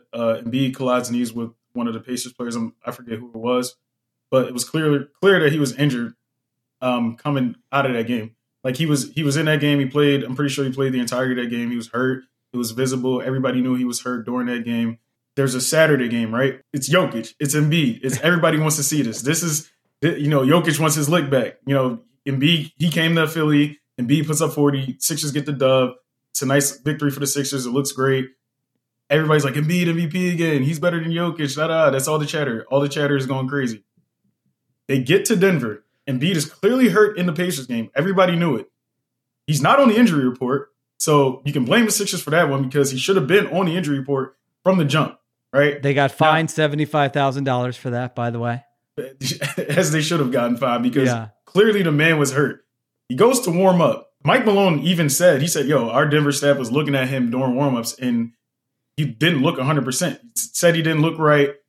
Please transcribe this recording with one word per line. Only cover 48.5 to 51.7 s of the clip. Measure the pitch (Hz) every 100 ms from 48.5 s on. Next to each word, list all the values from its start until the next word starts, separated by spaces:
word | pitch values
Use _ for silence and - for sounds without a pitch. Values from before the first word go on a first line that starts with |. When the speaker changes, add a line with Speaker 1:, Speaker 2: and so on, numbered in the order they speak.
| 123 - _ _ -
Speaker 1:
<laughs> | 131 135 131 - 147 -
As | 135 147 160
they | 156
should | 151 170
have | 127
gotten | 127 120 117
fined | 127 120
because | 123 135 127
Speaker 2:
Yeah. | 117 110 _ _
Speaker 1:
clearly | 185 220